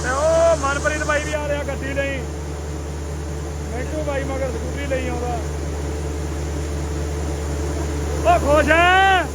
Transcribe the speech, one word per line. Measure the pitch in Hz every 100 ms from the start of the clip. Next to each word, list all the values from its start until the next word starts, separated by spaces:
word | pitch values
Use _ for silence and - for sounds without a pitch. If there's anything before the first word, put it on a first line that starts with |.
ਤੇ | 240
ਉਹ | 269 311 330 330 330
ਮਨਪ੍ਰੀਤ | 269 285 294 302
ਬਾਈ | 302 294
ਵੀ | 294
ਆ | 294 294
ਰਿਹਾ | 285
ਗੱਡੀ | 285 269 269
ਲਈ। | 269 277 269 - - - - - 311 - - - - - - - - -
ਮਿੰਟੂ | 233 269 208
ਬਾਈ | 285 277
ਮਗਰ | - 175 180
ਸਕੂਟਰੀ | 151 - 175 190
ਲਈ | 175 170
ਆਉਂਦਾ। | 240 - - - - - - - - - - 73 76 76 - - 73 73 - 73 - - - - - - - - - - -
ਉਹ | 311 349
ਖੁਸ਼ | 277 294 294
ਹੈ? | 320 349 370 381 381 294